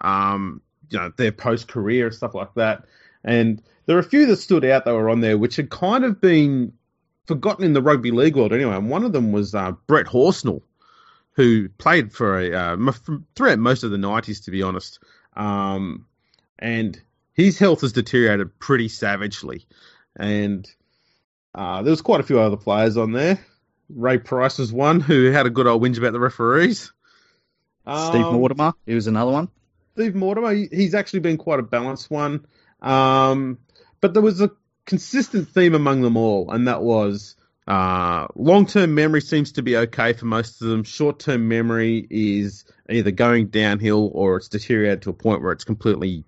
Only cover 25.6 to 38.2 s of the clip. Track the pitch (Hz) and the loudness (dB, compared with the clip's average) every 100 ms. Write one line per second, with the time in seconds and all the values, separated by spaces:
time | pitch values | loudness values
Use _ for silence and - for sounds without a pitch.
25.6 | 123 117 123 117 120 117 123 - 117 139 | 2 2 2 0 -2 0 -2 -2 0 2
26.6 | 180 220 - _ _ _ _ _ _ _ | 2 0 -10 _ _ _ _ _ _ _
27.6 | _ _ - 147 160 160 - 120 127 135 | _ _ -10 -6 -2 0 2 2 0 0
28.6 | 156 - - 117 107 110 120 139 180 _ | -2 -2 -4 -4 0 0 0 -2 -4 _
29.6 | _ _ _ - 220 190 190 202 233 208 | _ _ _ -4 -4 -2 -2 -2 -2 -2
30.6 | 196 175 196 208 196 190 165 156 - 143 | -2 -2 0 -2 -4 -4 -2 -2 -2 -4
31.6 | 117 120 127 135 - 147 147 147 - _ | -2 -4 -4 -8 -8 -4 -4 -6 -10 _
32.6 | _ _ 131 135 131 135 135 135 135 123 | _ _ 0 2 4 4 4 2 -4 -8
33.6 | _ _ _ _ 196 196 214 180 202 - | _ _ _ _ 0 2 2 2 -2 -4
34.6 | _ _ - 190 - 262 220 208 160 190 | _ _ -4 -4 -2 -4 -2 -4 -2 2
35.6 | 175 156 143 135 123 117 113 101 87 117 | 4 4 2 2 2 2 2 0 -2 -2
36.6 | 123 95 117 113 104 101 104 - _ _ | -2 0 0 2 0 -4 -10 -20 _ _
37.6 | - 95 92 92 87 87 | -4 0 0 0 -2 -2